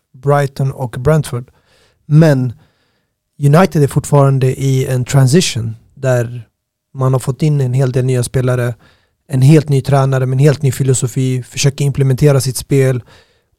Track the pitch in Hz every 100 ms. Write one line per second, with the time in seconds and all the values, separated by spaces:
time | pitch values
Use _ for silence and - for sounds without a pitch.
0 | _ 135 135 143 143 - 135 - 127 123
1 | 127 156 - 120 123 _ _ _ _ _
2 | - 147 165 131 127 - _ _ _ _
3 | _ _ _ - 143 151 190 160 139 143
4 | - 143 139 135 127 135 135 131 131 127
5 | 123 139 131 160 - 117 113 110 _ -
6 | 131 123 117 123 110 _ _ _ _ 135
7 | 131 131 - 127 156 147 127 127 131 131
8 | 131 127 120 131 127 127 120 117 _ _
9 | _ _ - 135 131 156 - 139 - 139
10 | 135 135 127 131 151 147 139 - 135 131
11 | 123 135 131 127 123 - 139 - 143 135
12 | 135 127 147 135 131 123 - 139 131 127
13 | - - _ _ _